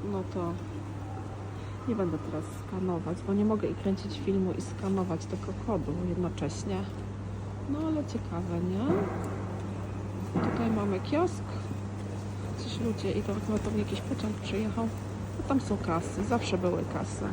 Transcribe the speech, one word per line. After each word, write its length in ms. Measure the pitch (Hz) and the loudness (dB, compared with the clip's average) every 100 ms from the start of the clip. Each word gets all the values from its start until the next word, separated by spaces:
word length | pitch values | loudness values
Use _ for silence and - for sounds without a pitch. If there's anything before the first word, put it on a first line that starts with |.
| 196 | 0
No 100 | 196 190 | -2 -2
to 180 | 190 170 180 - - - - - - - - - - - - - | -2 0 -2 -4 -6 -6 -6 -6 -6 -6 -6 -6 -6 -6 -4 -2
nie 60 | |
będę 240 | 208 180 156 | 2 2 0
teraz 260 | 160 160 156 - - | -2 -4 -4 -8 -6
skanować, 500 | 190 185 170 165 185 202 | -2 0 0 0 -2 2
bo 80 | |
nie 100 | 202 | 4
mogę 240 | 214 214 208 | 4 4 2
i 60 | |
kręcić 460 | 170 196 196 202 - | 0 0 0 0 -2
filmu, 280 | - 196 185 160 | 2 2 2 0
i 20 | |
skanować 640 | - - 196 196 180 156 - | -4 -4 0 2 2 -2 -2
tego 260 | 190 - 190 - | -4 -4 -4 0
kodu 260 | 196 - 165 180 | 0 0 -2 0
jednocześnie. 680 | 175 180 - 143 - - 190 196 - - - - - - - - | 0 0 0 -2 -2 -2 -2 -2 -6 -6 -6 -6 -6 -6 -6 -2
No 80 | 285 | 0
ale 260 | 320 311 | 2 0
ciekawe, 560 | 285 240 - 170 180 170 180 | 0 -2 -2 -2 0 0 2
nie? 160 | 190 262 381 392 - - - - - - - - - - - - - - | 2 4 4 2 0 -2 -4 -4 -4 -4 -4 -4 -4 -4 -4 0 2 2
Tutaj 200 | - 226 | 4 4
mamy 300 | 214 202 190 | 4 4 2
kiosk. 420 | - 294 359 - - - - - - - - - - - - - | 2 4 4 2 -2 -4 -4 -4 -4 -4 -4 -4 -4 -4 -2 -2
Coś 220 | - - | -2 2
ludzie 320 | 233 214 196 | 2 2 2
idą, 220 | 196 214 202 208 | 2 2 0 2
chyba 120 | 214 | 2
pewnie 200 | - 214 | 2 2
jakiś 220 | 208 196 | 2 0
pociąg 320 | - 262 220 208 | 0 0 0 -2
przyjechał. 480 | - 196 220 214 226 - - - - - | 0 0 2 2 0 0 -4 -4 -4 -4
No 100 | - | 4
tam 120 | 269 | 4
są 160 | - 202 | 4 2
kasy, 480 | - 165 - - | 4 2 2 0
zawsze 340 | 208 240 - 185 | 2 4 4 4
były 260 | 185 175 - | 4 2 0
kasy. 300 | 147 101 - 101 | 0 -2 0 -2